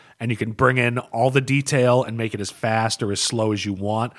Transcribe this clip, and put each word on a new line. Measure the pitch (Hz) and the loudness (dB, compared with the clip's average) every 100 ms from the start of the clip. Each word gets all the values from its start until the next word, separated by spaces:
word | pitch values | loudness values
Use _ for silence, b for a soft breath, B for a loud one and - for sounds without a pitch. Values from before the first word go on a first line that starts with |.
| b - | b -8
and | 117 | -6
you | 113 | -4
can | 113 | -4
bring | 110 131 127 | 2 2 4
in | 120 120 | 2 0
all | - 117 127 | -4 0 2
the | 135 | 2
detail | 131 135 139 143 123 123 | 2 0 0 2 4 4
and | 131 117 | 2 -4
make | 113 | -6
it | 104 | -6
as | 98 | -8
fast | - 117 110 113 - | -6 -2 0 0 -2
or | 110 | -4
as | 101 | -2
slow | - 117 110 | -2 0 0
as | 104 | 0
you | 101 | -4
want. | 95 101 110 120 | -6 -4 -4 -4